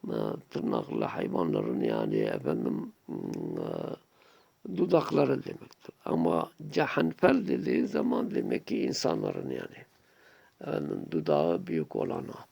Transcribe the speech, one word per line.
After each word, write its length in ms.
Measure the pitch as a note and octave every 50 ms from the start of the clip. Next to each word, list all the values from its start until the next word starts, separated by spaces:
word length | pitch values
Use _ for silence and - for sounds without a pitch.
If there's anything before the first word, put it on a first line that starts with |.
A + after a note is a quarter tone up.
| - -
e, 100 | - A1 G#1+ G#1+ - - - _
tırnaklı 560 | - - - - - A#1 - - - A1+ -
hayvanların 760 | - - - - - - E2+ F2 E2 - G#1 G#1 A1+ B1 -
yani 360 | A1+ A#1 A1+ A1 A1 G#1+ G#1 G#1+
efendim, 720 | G#1+ G#1+ - - - B1+ D#2+ - A#1 A#1+ B1 - - - - _ _ -
e, 560 | - G1+ G1+ G1+ - - G1+ G1+ G1+ G1+ G1+ - G1+ G1+ G1+ - - - _ _ _ _ _ - - - _ _ _ _ _ - F3+ F3+
dudakları 680 | F3+ E3+ F3+ E3 - - - D3+ C#3+ C3 C#3 C3 C3
demektir. 500 | - - - - - - _ _ - - _ _
Ama 460 | D#2 D#2+ D#2+ E2 E2+ E2 E2 D#2+ D#2+ - _ - D#3
cehenfel 760 | D3 - D#3 C#3 - - D#3+ E3 E3 - - F3+ - C4 A3 F#3
dediğin 380 | - - - - - - -
zaman 500 | - - - - - - - - - -
demek 320 | - - - - - - -
ki 140 | - -
insanların 680 | - - - - - - E2 G#1+ G#1 G1+ G1+ G1+ G1+ C2+
yani. 360 | C2 B1+ - - - - - _ _ _ _ _ _ _ - - - - - - _ _
Efendim, 440 | - - D#3 D3+ - D3 - - - -
dudağı 560 | - E3 D#3 D#3 - - D2 - E2+ - F#3 F3+
büyük 280 | E2 D#2+ D#2 - -
olana 500 | - - F2+ F2 E2+ - - - - - -